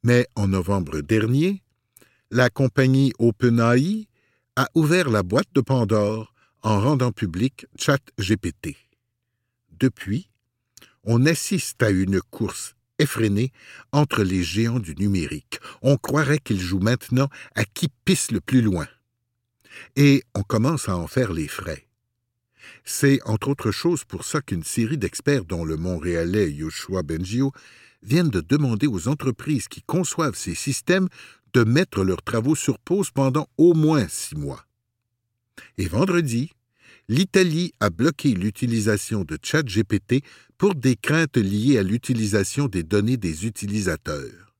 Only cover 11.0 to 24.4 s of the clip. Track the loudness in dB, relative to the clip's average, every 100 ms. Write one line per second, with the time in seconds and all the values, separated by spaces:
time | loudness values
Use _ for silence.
11 | 0 2 4 2 -2 -4 -4 -2 0 2
12 | 2 0 -2 -6 -6 -6 -14 _ _ _
13 | -2 0 0 0 -2 _ -20 -20 -2 0
14 | 2 0 0 0 -2 -2 -2 -2 -6 -4
15 | 0 0 -2 -8 _ -16 -16 -4 0 2
16 | 2 0 2 0 0 -4 -2 0 2 0
17 | 0 0 0 -4 -12 -4 -4 -2 -6 _
18 | 0 0 0 -4 2 2 2 0 -4 _
19 | _ _ _ _ _ _ _ -20 -8 4
20 | 6 6 2 -6 -2 0 2 0 -2 -4
21 | -2 -2 -2 -4 -6 -8 -10 -10 _ _
22 | _ _ _ _ _ _ -20 -20 -10 2
23 | 4 4 0 -4 -2 -2 -2 -2 -2 -2
24 | -6 -12 -6 -6